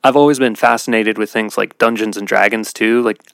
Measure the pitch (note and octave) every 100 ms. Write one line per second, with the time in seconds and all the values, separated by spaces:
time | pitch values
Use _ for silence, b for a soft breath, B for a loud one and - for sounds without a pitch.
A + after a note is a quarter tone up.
0 | C#3+ C3+ D3 C#3 C3 G#2 A#2+ A#2 - A2+
1 | G#2+ A2 G#2 A2+ G#2+ - G#2+ _ A#2 A2+
2 | A2 G2+ G2+ G2+ G2+ A2 G#2 - G#2+ A#2
3 | A#2 G#2 _